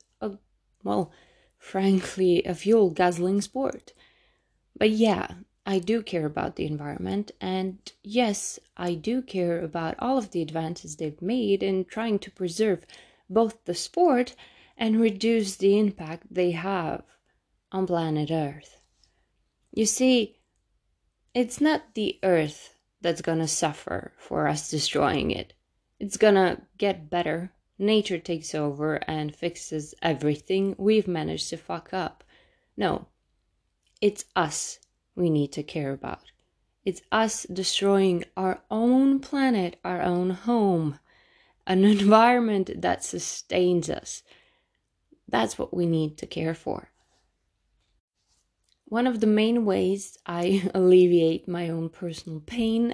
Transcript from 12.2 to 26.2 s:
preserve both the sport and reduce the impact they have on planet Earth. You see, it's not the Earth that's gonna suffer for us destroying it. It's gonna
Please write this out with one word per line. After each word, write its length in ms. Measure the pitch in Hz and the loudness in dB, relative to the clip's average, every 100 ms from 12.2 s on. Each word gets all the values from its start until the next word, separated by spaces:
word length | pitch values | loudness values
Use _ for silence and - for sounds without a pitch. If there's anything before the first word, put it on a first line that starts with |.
| - | -4
preserve 540 | - 180 170 214 175 - - - _ - | -8 -6 0 0 0 -6 -20 -20 _ -2
both 340 | 202 226 - | 0 0 -2
the 120 | - 175 | -10 -8
sport 600 | - 339 349 247 247 - - _ _ - | -4 2 4 4 0 -6 -20 _ _ -4
and 240 | 226 220 | 0 2
reduce 560 | 226 196 226 233 196 - | 2 2 2 2 0 0
the 240 | 196 208 | 4 4
impact 480 | 208 196 156 170 - | 2 -2 -10 -12 -8
they 220 | 180 180 | 0 0
have 520 | 165 185 190 160 - - _ _ _ _ _ _ | 0 -4 -4 -4 -6 -12 _ _ _ _ _ _
on 160 | 190 185 | -4 -2
planet 420 | 170 160 151 147 | 0 0 -2 -2
Earth. 500 | 160 143 147 - _ _ _ _ _ _ _ _ _ _ | -2 -4 -8 -20 _ _ _ _ _ _ _ _ _ _
You 120 | - 214 | -2 0
see, 500 | - 262 247 202 _ _ _ _ _ _ _ _ _ _ | 2 4 4 2 _ _ _ _ _ _ _ _ _ _
it's 280 | 247 240 - | -2 -2 2
not 320 | 302 294 - | 2 0 -4
the 260 | - 208 - | -4 -4 -2
Earth 500 | 190 170 151 - - _ _ _ | 2 2 2 -6 -20 _ _ _
that's 220 | 170 160 | -4 -2
gonna 260 | - 160 156 | -2 -2 -2
suffer 640 | - 156 151 - 90 - _ | -2 -2 -4 -8 -8 -10 _
for 320 | - - 151 | -8 -2 -2
us 200 | 151 - | -2 -4
destroying 640 | 156 - 147 139 147 - | -4 -2 0 0 0 -2
it. 220 | - - _ _ _ _ - | -4 -8 _ _ _ _ -14
It's 200 | 202 | -8
gonna 460 | - | 2